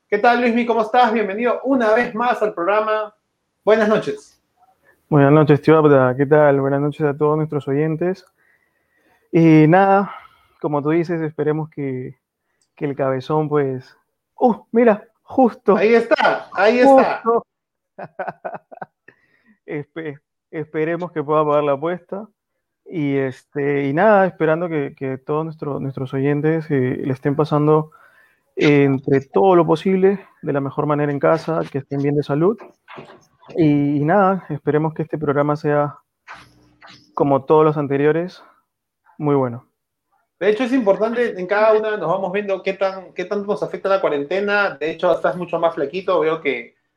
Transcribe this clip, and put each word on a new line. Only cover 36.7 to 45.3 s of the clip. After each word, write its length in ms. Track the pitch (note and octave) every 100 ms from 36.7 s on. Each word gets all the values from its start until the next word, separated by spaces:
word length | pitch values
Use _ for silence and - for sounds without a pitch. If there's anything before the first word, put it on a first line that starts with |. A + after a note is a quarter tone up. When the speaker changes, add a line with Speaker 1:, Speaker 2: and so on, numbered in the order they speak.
| _ - - _
Speaker 2:
como 300 | - D3 C3+
todos 200 | - D#3
los 120 | D#3 D3+
anteriores, 640 | C#3 C#3 D3+ D#3 F3+ - - _ _ _ _ _ _ -
muy 200 | D3 C#3+
bueno. 320 | B2+ A#2 _ _ _ _ _ _ _ -
Speaker 1:
De 100 | F#3
hecho, 140 | G#3+
es 80 | A#3+
importante, 680 | C4 G3 F#3 A3+ A#3 A#3+ F#3
en 80 | F3+
cada 260 | G#3 A3
una 220 | G#3+ A3 G#3
nos 120 | D#3
vamos 240 | F#3+ F#3
viendo 320 | G3 G3+ F#3
qué 80 | F#3+
tan, 400 | F#3 F#3+ F#3+ E3+
qué 120 | - F3+
tanto 200 | G#3 G3+
nos 160 | G3
afecta 260 | G#3+ - F#3+
la 120 | G3
cuarentena. 720 | D#3+ D3 C#3+ F#3 G3+ G#3 G3
De 200 | - D#3
hecho, 220 | D#3+ F3+
estás 240 | E3+ F3